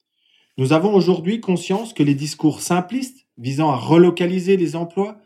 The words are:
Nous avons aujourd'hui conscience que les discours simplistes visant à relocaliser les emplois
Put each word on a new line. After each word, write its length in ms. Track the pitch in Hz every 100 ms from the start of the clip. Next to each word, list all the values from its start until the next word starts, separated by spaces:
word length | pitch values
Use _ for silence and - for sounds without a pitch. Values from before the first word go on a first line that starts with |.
| _ _ _ _ _ -
Nous 160 | 131
avons 220 | 156 190 202
aujourd'hui 440 | 170 175 165 220
conscience 540 | 208 175 - 190 226
que 80 | -
les 140 | 143 139
discours 440 | 151 - 156 139
simplistes 680 | - 175 180 254 269 - _ -
visant 320 | 123 139 156
à 60 | 127
relocaliser 840 | 117 165 175 170 175 185 175 190
les 180 | 165 165
emplois 440 | 170 - 208 214